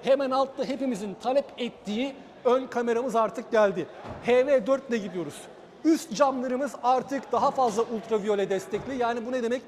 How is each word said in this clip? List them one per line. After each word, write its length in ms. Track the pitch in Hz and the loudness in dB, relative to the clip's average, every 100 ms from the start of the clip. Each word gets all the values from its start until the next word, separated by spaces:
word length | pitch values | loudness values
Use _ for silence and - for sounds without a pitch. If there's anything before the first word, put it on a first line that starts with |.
Hemen 280 | - 269 269 | 2 2 2
altta 340 | 262 269 - 220 | 0 -2 -2 -4
hepimizin 480 | 269 269 226 208 185 | -2 -2 -2 -6 -6
talep 220 | 226 269 277 - | 0 0 0 -6
ettiği 580 | 240 - - 208 269 269 - - | -8 -8 -6 -4 -4 -6 -18 -4
ön 240 | 254 254 262 | 2 2 0
kameramız 480 | 233 240 226 262 226 | -4 0 0 0 0
artık 360 | 220 220 202 | 0 -2 0
geldi. 360 | 226 208 185 147 - - - - | 4 4 2 -6 -8 -12 -8 2
H 220 | 247 262 | 4 6
V 200 | 269 202 | 4 4
dört 220 | 269 - | 0 0
ile 80 | 233 | -4
gidiyoruz. 440 | 196 175 151 - - - - - | -4 -6 -8 -8 -16 -20 -20 -2
Üst 320 | 302 320 - 185 | 2 2 2 2
camlarımız 560 | 277 269 254 247 277 - | 2 2 -2 -2 -4 -2
artık 480 | 240 262 - 277 - | 2 2 2 -6 0
daha 200 | 233 247 | 2 2
fazla 320 | - 247 202 | 2 2 2
ultraviyole 680 | 226 226 - 220 202 202 190 | -2 -2 -2 -2 0 0 2
destekli. 480 | 190 185 208 208 262 | -2 -2 -8 -6 -2
Yani 280 | 240 240 226 | -2 -2 -4
bu 60 | |
ne 120 | 254 | -2
demek? 180 | 233 254 | -2 -2